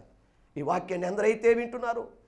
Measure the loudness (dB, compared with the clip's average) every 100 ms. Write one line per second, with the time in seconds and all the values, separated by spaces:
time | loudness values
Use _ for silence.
0 | -18 _ _ _ _ -6 -2 -2 -2 -4
1 | -4 2 2 4 4 4 0 -6 -4 -6
2 | -8 -16